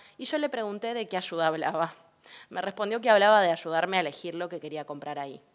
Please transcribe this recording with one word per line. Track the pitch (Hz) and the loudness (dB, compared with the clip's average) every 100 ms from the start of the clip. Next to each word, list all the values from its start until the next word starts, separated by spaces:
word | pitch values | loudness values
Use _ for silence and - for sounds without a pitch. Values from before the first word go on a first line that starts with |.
| - - | -20 -12
y | 254 | -6
yo | 302 | -2
le | 294 | -2
pregunté | 233 208 208 226 | -4 -4 -4 -6
de | 240 220 | -6 -4
qué | 185 | -6
ayuda | - 165 160 | -4 0 0
hablaba. | 156 139 160 165 - _ _ - - - | 0 -2 -2 -4 -6 _ _ -20 -20 -12
Me | 185 | -6
respondió | 190 196 208 233 | -6 -4 -4 0
que | 233 | 6
hablaba | 208 208 214 | 8 8 8
de | 180 | 6
ayudarme | 160 165 165 180 185 | 2 -2 0 2 0
a | |
elegir | 151 - 175 | 0 -4 -10
lo | 170 170 | -8 -8
que | 175 | -10
quería | 147 151 | -10 -10
comprar | 143 147 147 143 | -10 -10 -8 -8
ahí. | 139 143 _ | -8 -12 _